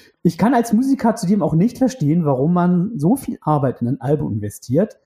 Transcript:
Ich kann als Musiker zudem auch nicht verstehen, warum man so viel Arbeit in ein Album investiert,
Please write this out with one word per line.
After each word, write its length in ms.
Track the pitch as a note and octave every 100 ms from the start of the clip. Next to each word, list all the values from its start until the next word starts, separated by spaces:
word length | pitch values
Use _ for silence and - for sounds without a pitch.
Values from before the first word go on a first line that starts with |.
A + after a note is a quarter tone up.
| - _
Ich 140 | F3+ -
kann 160 | F#3+
als 200 | C4 A#3+
Musiker 420 | G#3+ C4+ C4+ A#3
zudem 280 | - E3+ G#3
auch 120 | D#3
nicht 240 | D#3 A3 -
verstehen, 460 | B3+ - D3 E3+
warum 280 | D3+ C3 D3
man 460 | F3 F3 F3+ F#3+ A3+
so 160 | D3+
viel 240 | C4+ - -
Arbeit 400 | - D3+ C3 -
in 80 | A#2+
ein 120 | C3+
Album 320 | B2+ D3+ D3
investiert, 640 | G#2+ G#2 - - C3+ G#3+ -